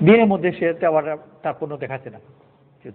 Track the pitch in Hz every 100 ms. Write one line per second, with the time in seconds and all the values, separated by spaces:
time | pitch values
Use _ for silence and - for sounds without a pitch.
0 | 160 226 220 190 180 - 170 165 170 156
1 | 151 151 - - 156 - 151 143 143 135
2 | 120 107 _ _ _ _ _ _ 123